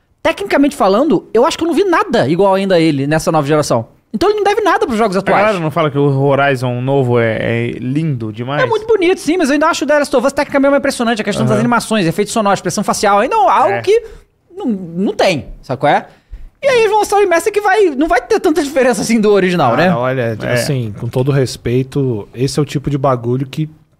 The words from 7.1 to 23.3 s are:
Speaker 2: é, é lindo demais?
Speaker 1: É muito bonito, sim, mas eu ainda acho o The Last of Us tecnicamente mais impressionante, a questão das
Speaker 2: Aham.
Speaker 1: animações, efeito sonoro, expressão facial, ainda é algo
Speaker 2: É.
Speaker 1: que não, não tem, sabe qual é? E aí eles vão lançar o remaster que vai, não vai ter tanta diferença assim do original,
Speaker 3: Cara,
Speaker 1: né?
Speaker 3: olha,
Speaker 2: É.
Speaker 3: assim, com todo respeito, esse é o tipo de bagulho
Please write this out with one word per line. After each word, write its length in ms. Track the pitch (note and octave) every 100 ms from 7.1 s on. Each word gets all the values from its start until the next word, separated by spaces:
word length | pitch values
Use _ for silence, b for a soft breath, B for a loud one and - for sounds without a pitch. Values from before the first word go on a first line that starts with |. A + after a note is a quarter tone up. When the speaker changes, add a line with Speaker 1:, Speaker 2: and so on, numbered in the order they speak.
| A#2+
Speaker 2:
é, 180 | A#2 A2 A#2 A#2 A#2+
é 40 |
lindo 600 | E2+ B2 C#3 D#3+ B2+ A2
demais? 320 | G#2+ A#2+ D3
Speaker 1:
É 20 | -
muito 220 | A4 A4
bonito, 320 | G#4+ F4 F#4
sim, 160 | - F#4
mas 120 | C#4+
eu 40 | D4
ainda 120 | D#4
acho 160 | E4+
o 40 | C#4
The 120 | D4
Last 160 | C#4+ C4+
of 100 | B3+
Us 40 |
tecnicamente 380 | C#4 C#4 C#4 C#4
mais 80 | C#4
impressionante, 420 | C#4 - A#3 A#3
a 40 | G#3
questão 180 | - -
das 60 |
Speaker 2:
Aham. 80 | G#3+
Speaker 1:
animações, 460 | A#3+ A#3 - A3 E3
efeito 240 | - G#3
sonoro, 220 | A#3 G3+
expressão 280 | F#3+ F#3 F#3
facial, 360 | G3+ G#3+ B3 G3+
ainda 160 | B3+ A4+
é 40 | F#4
algo 240 | G#3+ C4
Speaker 2:
É. 80 | G4
Speaker 1:
que 220 | - A4+ A#4 B B _ _ F#4
não, 120 | E4
não 460 | G3 F3 E3+ G3+
tem, 340 | G#4+ G3 D3+ - -
sabe 200 | - B2+
qual 100 | D3
é? 160 | F#3 - b b b b -
E 40 | C#5
aí 100 | B4
eles 100 | A4
vão 80 | G#4+
lançar 180 | G4 G4+
o 20 |
remaster 320 | G4 E4+ F#4
que 80 | G#4
vai, 280 | G#4 G4 F#4+
não 200 | C4 D#4+
vai 140 | E4+
ter 180 | - A4
tanta 240 | F#4+ D#4+
diferença 380 | C#4+ D4+ B3+ A3+
assim 180 | A3+ A3+
do 120 | G#3+
original, 380 | G3+ F#3 F3 C3
Speaker 3:
Cara, 120 | A#2 F3+
Speaker 1:
né? 40 |
Speaker 3:
olha, 440 | E3+ B2+ C3 A#2 A2
Speaker 2:
É. 120 | B2
Speaker 3:
assim, 400 | A#2+ A#2 C3+ A2+ G#2
com 120 | A#2
todo 200 | B2+ C3
respeito, 960 | C#3 B2+ - - B2 C3 C#3+ C3 A2 G2
esse 240 | A2 C3 -
é 40 |
o 40 | C#3+
tipo 240 | D3 C3+
de 80 | C#3+
bagulho 480 | C3+ B2 A#2+